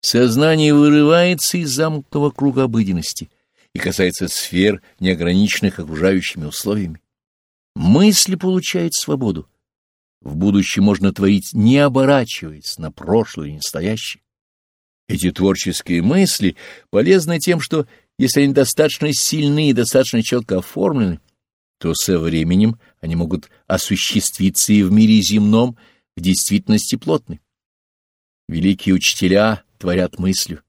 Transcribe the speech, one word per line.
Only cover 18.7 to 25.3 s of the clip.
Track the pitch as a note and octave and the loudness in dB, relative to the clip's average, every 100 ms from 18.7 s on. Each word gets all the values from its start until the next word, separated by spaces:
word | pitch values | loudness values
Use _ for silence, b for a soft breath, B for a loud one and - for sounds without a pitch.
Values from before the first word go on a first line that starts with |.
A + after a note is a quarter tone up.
| - D#3 - D3+ | 2 0 0 -4
сильны | C3+ - D#3 D3 D3 D3+ | -2 -4 -2 0 2 2
и | |
достаточно | B2 A#2 C3 C3 A#2+ | 2 2 2 2 0
четко | A2 B2 A#2 F#2 | -2 -4 -2 -6
оформлены, | - - F#3+ D3 G2+ E2 _ _ _ _ _ _ | -4 -4 -2 0 -2 -4 _ _ _ _ _ _
то | E2 | -6
со | D#2 - F2+ | -4 -2 0
временем | D#2+ D#2+ D#2+ F2+ G#2+ A2+ b b | 0 -2 0 2 2 0 b b
они | E2 E2 | -6 -4
могут | E2+ F2 - _ _ | -4 -6 -8 _ _
осуществиться | F#2 - G2 - G#2+ - - F#2+ - - | -4 -2 -4 -2 -2 -4 -2 -2 0 2
и | G#2 | 2
в | F#2+ | 4
мире | G#2 A2 A2 | 4 6 4
земном, | G2 | 2